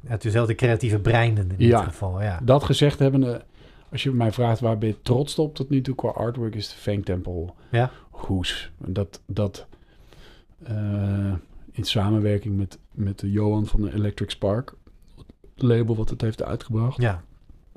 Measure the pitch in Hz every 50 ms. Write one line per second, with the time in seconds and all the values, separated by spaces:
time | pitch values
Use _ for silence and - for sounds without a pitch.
0 | - 123 117 104 - 110 101 117 120 110 110 - 131 120 113 - 127 113 104 101
1 | 95 113 117 117 117 117 110 104 95 90 92 95 120 120 117 110 92 - - -
2 | 101 92 90 95 104 104 90 87 123 117 135 147 - - 139 - 143 147 - -
3 | 139 135 135 135 135 120 113 - - - _ - - - - - - - - 123
4 | - 139 127 120 117 110 - 127 120 117 113 - 120 113 110 104 113 110 101 -
5 | - - 120 127 147 - - - 156 143 - - 131 143 143 135 123 139 123 -
6 | - 113 - - 107 117 123 127 113 110 104 104 101 - - - - 107 104 98
7 | 95 - 92 92 - 90 87 85 82 92 - - - - 120 117 127 131 - -
8 | - - - - - - 98 90 85 - - - - - - - - - 92 98
9 | 101 - - - _ - 98 104 104 98 - - - - - - _ _ _ -
10 | - - - - - - - - _ _ - - - - 107 107 107 104 101 101
11 | 98 98 98 101 101 98 95 87 - - - - - - - - 101 - - 110
12 | 98 104 110 110 104 104 104 101 - 104 98 98 98 - - - - _ - -
13 | 104 98 98 - 101 98 101 107 107 107 107 107 104 - - 107 104 98 - 107
14 | 104 104 - - 101 - - - 107 98 101 120 143 - - - - - - -
15 | - - - - - - - _ - - - - 131 120 117 117 117 110 117 110
16 | 110 - 120 - 117 113 110 - - - - 120 - - 110 110 117 127 135 127
17 | 120 110 92 85 - - - - _ - - - - - -